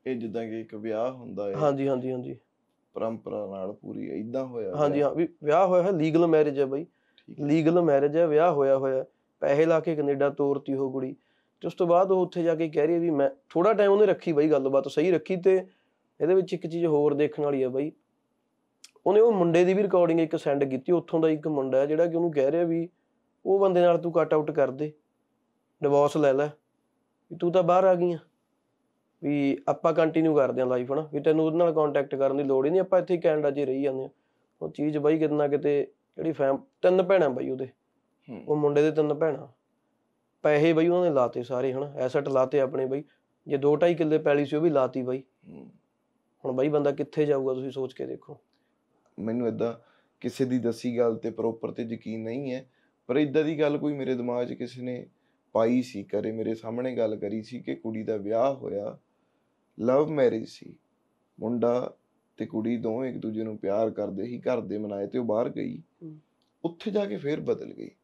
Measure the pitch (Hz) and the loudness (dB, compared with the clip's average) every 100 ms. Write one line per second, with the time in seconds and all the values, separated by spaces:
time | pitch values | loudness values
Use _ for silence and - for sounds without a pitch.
0 | - 127 113 101 113 113 110 107 110 107 | -6 -8 -6 -8 -8 -10 -12 -12 -6 -4
1 | 120 131 117 95 101 98 151 139 139 131 | -4 -6 -14 -8 -6 0 0 0 -2 -2
2 | 127 127 131 139 _ _ _ _ _ - | -4 -8 -8 -14 _ _ _ _ _ -6
3 | 113 113 - 104 101 95 95 107 - 104 | -6 -6 -8 -8 -8 -8 -10 -10 -12 -12
4 | 104 87 110 127 131 120 101 147 147 143 | -8 -8 -6 -8 -8 -8 -8 0 0 2
5 | 143 147 170 - 147 156 190 180 175 185 | 0 0 -4 -4 0 4 4 4 2 0
6 | 160 156 170 156 151 139 135 139 170 _ | 2 2 4 4 4 2 -2 -2 -8 _
7 | _ _ - - 147 160 156 175 170 139 | _ _ -20 -8 0 2 4 4 4 4
8 | 143 151 170 151 175 147 135 135 135 131 | 4 2 2 4 4 4 2 2 2 -2
9 | - _ _ _ 147 143 165 165 151 156 | -6 _ _ _ 0 2 4 2 0 -2
10 | 143 139 139 139 143 139 143 135 135 135 | -2 0 0 0 -2 -2 -2 -4 -2 -4
11 | 131 - _ _ _ _ 170 - 180 175 | -6 -10 _ _ _ _ -12 -2 2 4
12 | 190 190 180 180 170 160 160 151 151 170 | 4 2 0 -2 -2 0 -2 0 0 2
13 | 170 147 139 - _ 160 185 208 202 196 | 0 2 0 -2 _ 0 2 4 4 6
14 | 208 170 - 151 151 151 135 135 135 151 | 4 2 0 2 4 4 2 0 0 -2
15 | 170 170 - 190 185 190 185 _ _ _ | 2 0 0 0 2 2 0 _ _ _
16 | _ _ 151 190 185 175 170 170 170 151 | _ _ 2 2 0 -6 -6 -2 2 4
17 | 147 143 147 151 147 139 131 131 151 - | 2 2 0 0 -2 0 -2 -2 -4 -8
18 | _ _ _ _ _ _ _ _ - _ | _ _ _ _ _ _ _ _ -20 _
19 | - 202 233 208 170 170 180 190 202 180 | 2 6 6 6 4 6 4 4 2 4
20 | 175 165 160 160 - 139 139 131 131 175 | 4 4 2 0 0 0 0 -2 0 0
21 | 165 165 160 156 156 147 131 131 143 156 | 0 0 2 2 -2 -2 0 0 2 2
22 | 170 165 170 151 135 160 175 165 170 _ | 0 0 0 2 2 2 0 -2 -4 _
23 | _ _ _ _ - 196 196 175 175 170 | _ _ _ _ 0 4 4 6 4 4
24 | 170 165 156 156 151 147 135 131 151 - | 2 0 2 2 0 0 0 0 -8 -8
25 | _ _ _ _ _ _ _ _ 147 143 | _ _ _ _ _ _ _ _ 2 4
26 | 143 156 143 135 147 147 _ _ _ _ | 4 4 2 2 0 -6 _ _ _ _
27 | _ _ _ 170 175 180 170 180 190 180 | _ _ _ -4 0 2 4 4 4 4
28 | 175 165 _ _ _ _ _ _ _ _ | 2 -2 _ _ _ _ _ _ _ _
29 | _ _ 143 147 139 - - 139 170 160 | _ _ -4 0 0 0 -2 -2 0 2
30 | 160 165 160 147 127 123 127 127 123 139 | 2 2 2 4 2 0 0 0 -2 -4
31 | 156 147 156 156 160 160 175 156 151 143 | -4 -2 0 2 2 2 2 2 0 0
32 | 139 135 135 135 143 135 139 185 185 185 | -2 -2 0 0 0 2 2 0 2 0
33 | 170 175 170 151 147 143 139 135 143 131 | 2 0 2 2 0 -2 -2 -2 -2 -4
34 | 135 _ _ _ _ _ 160 160 147 151 | -8 _ _ _ _ _ -12 -4 -4 0
35 | 147 160 156 147 147 143 147 143 139 _ | 2 2 2 2 0 0 0 0 -2 _
36 | _ - 160 151 139 135 - _ 180 185 | _ -6 -6 0 0 0 -4 _ 2 4
37 | 180 190 151 123 135 131 131 _ _ _ | 4 4 4 0 -6 -6 -8 _ _ _
38 | _ _ - 110 - 151 147 147 156 156 | _ _ -18 -16 -4 0 2 4 2 2
39 | 151 147 160 139 - _ _ _ _ _ | 0 0 -2 -4 -10 _ _ _ _ _
40 | _ _ _ _ 151 147 160 160 165 175 | _ _ _ _ 2 4 4 4 2 2
41 | 180 139 120 123 120 127 135 127 143 139 | 2 2 0 -2 -6 -4 -2 -4 -8 -4
42 | 127 147 139 135 131 143 131 127 131 135 | -2 -2 0 0 2 2 0 -2 -2 -4
43 | 147 _ _ _ - 143 143 147 175 165 | -8 _ _ _ -6 0 2 4 2 2
44 | 156 151 151 143 143 151 170 147 127 131 | 2 2 2 2 0 0 2 2 0 -2
45 | 127 131 135 _ - 78 65 _ _ _ | -6 -6 -8 _ -20 -20 -20 _ _ _
46 | _ _ _ _ 135 127 143 147 143 143 | _ _ _ _ -6 -2 0 2 0 -2
47 | 143 - 147 139 131 131 135 135 131 - | -6 -2 0 0 0 -4 -6 -8 -10 -8
48 | 131 131 - 147 _ _ _ _ _ _ | -12 -12 -16 -20 _ _ _ _ _ _
49 | _ - 104 117 120 110 113 117 _ _ | _ -10 -6 -2 -4 -2 -4 -6 _ _
50 | _ _ 123 - 131 127 117 113 127 120 | _ _ -10 -4 -2 0 -2 -4 -6 0
51 | 117 113 117 110 113 113 120 - 117 113 | 0 0 -6 -4 -4 -4 -10 -8 -8 -10
52 | - 113 110 123 139 127 127 _ _ _ | -10 -10 -8 -8 -8 -10 -12 _ _ _
53 | _ 127 151 143 156 156 151 143 147 143 | _ -2 0 0 0 0 -2 0 -4 -4
54 | 131 127 123 120 123 - 123 123 123 123 | -4 -4 -4 -4 -6 -8 -12 -10 -10 -10
55 | - _ _ _ _ 107 113 123 123 98 | -14 _ _ _ _ 0 2 2 -2 -10
56 | 95 101 107 113 110 113 113 117 131 120 | -6 -4 -4 -4 -6 -6 -8 -8 -6 -2
57 | 110 107 101 110 107 123 - 135 117 110 | -4 -4 -6 -6 -8 -14 -10 -10 -8 -8
58 | 110 110 101 113 131 135 120 98 101 - | -4 -6 -2 0 0 -2 -8 -8 -8 -12
59 | _ _ _ _ _ _ _ - 113 135 | _ _ _ _ _ _ _ -6 0 2
60 | 151 151 127 110 - - - - _ _ | 0 2 0 0 -8 -18 -20 -20 _ _
61 | _ _ _ - 110 120 120 120 - - | _ _ _ -10 -6 -2 0 0 -4 -12
62 | _ _ _ _ 113 - 113 120 110 110 | _ _ _ _ -8 -6 -4 -4 -4 -6
63 | 131 123 110 107 110 107 98 101 113 110 | -6 -8 -8 -8 -8 -8 -4 -2 -2 -2
64 | 104 98 113 120 - 123 101 104 107 98 | -8 -6 -8 -8 -4 -4 -4 -8 -6 -8
65 | 101 127 120 107 123 - 92 - - _ | -6 -6 -2 -2 -2 -6 -10 -10 -18 _
66 | 165 156 _ _ _ _ 170 170 226 202 | -20 -20 _ _ _ _ -10 -8 -6 -4
67 | 202 202 143 151 - 107 - - 57 _ | -4 -6 -6 -6 -4 -4 -6 -14 -16 _